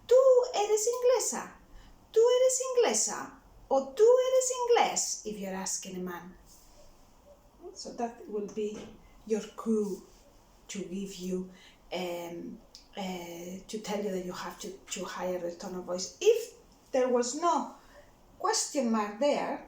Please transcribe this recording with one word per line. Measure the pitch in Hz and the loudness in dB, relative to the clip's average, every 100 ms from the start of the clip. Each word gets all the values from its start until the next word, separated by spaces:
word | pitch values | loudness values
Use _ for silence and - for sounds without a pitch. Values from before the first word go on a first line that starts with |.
| - | 4
Tú | 508 523 494 494 | 8 10 8 4
eres | - 415 427 480 | 0 2 2 0
inglesa. | 494 494 480 - - - - - - - - _ | 2 4 4 2 -4 -10 -16 -20 -20 -20 -20 _
Tú | 440 | 4
eres | 480 494 508 508 523 | 6 6 4 2 0
inglesa. | 494 359 214 - - - - - - - | 2 4 2 0 -4 -10 -14 -20 -16 0
Or | 269 269 | 0 0
Tú | - 440 508 508 | 4 6 8 6
eres | 523 523 508 | 2 2 0
inglés, | 480 453 - 180 - - | 2 4 4 0 -4 -6
if | 220 185 | -8 -8
you're | 190 | -8
asking | 190 185 - 190 185 | -6 -6 -8 -8 -10
a | |
man. | 180 175 175 - - - - - - - - _ - - _ _ 349 | -8 -10 -14 -20 -20 -20 -20 -20 -20 -20 -20 _ -20 -20 _ _ -20
So | 392 - | -16 -14
that | - 233 - 320 | -6 -6 -6 -8
will | 208 202 | -6 -6
be | - 208 208 - - - - - | -4 -6 -6 -14 -18 -20 -14 -4
your | 214 202 - | -4 -4 -10
clue | 226 220 202 185 - - - - _ _ - | 0 0 0 -6 -12 -20 -20 -20 _ _ -14
to | 196 | -12
give | 170 190 196 | -8 -8 -8
you, | 180 185 185 185 - - - - | -8 -6 -6 -6 -14 -20 -20 -12
um, | 175 180 175 170 170 - - - - - 196 | -8 -6 -8 -8 -10 -12 -14 -20 -20 -18 -10
uh, | 185 180 175 170 180 190 - | -8 -8 -12 -12 -12 -14 -12
to | 214 | -10
tell | - 208 | -6 -6
you | 202 | -4
that | 185 175 | -4 -6
you | |
have | 175 180 - | -10 -12 -12
to, | 180 - - | -14 -14 -12
to | 190 180 | -10 -8
higher | - 185 180 | -6 -4 -4
the | 175 | -6
tone | 175 196 185 | -8 -10 -10
of | |
voice. | 180 180 - - | -8 -8 -8 0
If | 403 466 - - - _ _ | 4 4 0 -16 -20 _ _
there | 262 254 | 0 2
was | 240 240 | 2 0
no | 302 339 285 - - - - - _ _ - | 0 2 0 -2 -12 -20 -20 -20 _ _ -6
question | 381 440 - 294 240 | -2 -2 -2 -2 0
mark | 226 208 214 | 0 -2 0
there | 285 220 - 285 | 2 2 -2 -6